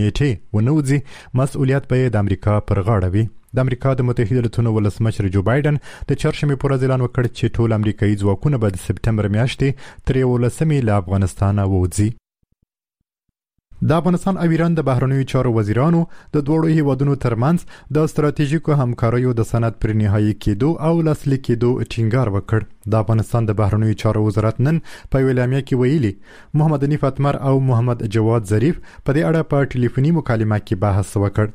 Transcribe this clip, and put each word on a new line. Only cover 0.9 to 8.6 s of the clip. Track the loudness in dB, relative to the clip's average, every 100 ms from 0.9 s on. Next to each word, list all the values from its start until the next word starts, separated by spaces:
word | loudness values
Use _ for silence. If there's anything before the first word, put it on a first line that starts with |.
| -2 -2 -14 -6 -2
مسؤلیت | -2 0 0 0 0
به | 0
یې | 2
د | 2
امریکا | 0 0 2 0
پر | 0 0 2
غاړه | 0 2 0
وي. | -2 -4 -6 -2
د | -2
امریکا | 0 -2
د | 0 0
متحده | 0 0 0
ایالاتونو | 0 0 0 2
ولسمشر | 0 0 -2 0 0 0
جو | 2
بایدن | 2 2 -2 -4 -14 -4
د |
چهارشنبې | -2 -2 -2 -2 -2
په | 0
ورځ | 0
اعلان | 0 0
وکړ | 0 0 -2 -2
چې | -2 0
ټول | 0 2
امریکایي | 0 0 0 2
ځواکونه | 0 0 0 0